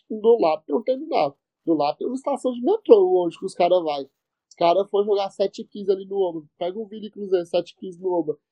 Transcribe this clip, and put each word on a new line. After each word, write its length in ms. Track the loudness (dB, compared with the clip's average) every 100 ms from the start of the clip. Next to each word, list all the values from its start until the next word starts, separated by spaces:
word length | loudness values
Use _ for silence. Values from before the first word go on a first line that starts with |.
| -12
do 280 | -2 4 4
lado 220 | 4 0 -2
tem 100 | -4
um 80 |
terminal. 540 | -2 -4 -2 0 -2 -4 _ _ -2
Do 80 |
lado 240 | 0 0 -4
tem 100 | -6
uma 80 | -6
estação 360 | -6 -4 -4
de 100 | -2
metrô, 600 | 0 0 6 6 6 2 0
onde 140 | -4
que 60 | -8
os 100 | 0
caras 260 | 2 2
vai. 200 | 0 -6
Os 520 | -8 _ _ _ _ -2
caras 320 | 2 2 0
foram 180 | 0 0
jogar 240 | 0 -2
sete 320 | -2 -4 -4
e 20 | -16
quinze 260 | -8 -4
ali 140 | -4 -4
no 120 | -4
Oba. 280 | -2 -4 -12 -10
Pega 180 | -8 -8
o 100 | -12
Vila 180 | -14 -14
e 40 |
Cruzeiro, 360 | -12 -2 -2 0
sete 260 | -2 -2
e 40 | -8
quinze 240 | -16 -8
no 120 | -4
Oba. 260 | -2 -2 -6 _